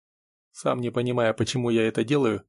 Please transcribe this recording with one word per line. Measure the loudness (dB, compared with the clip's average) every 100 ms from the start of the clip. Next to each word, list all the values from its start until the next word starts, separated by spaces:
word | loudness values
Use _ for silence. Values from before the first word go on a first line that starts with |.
| _ _ _ _ _
Сам | -6 -4 -2
не | -2
понимая, | -2 -2 0 0
почему | 0 -2 0 0
я | 2 2
это | 0
делаю | 0 2 2 0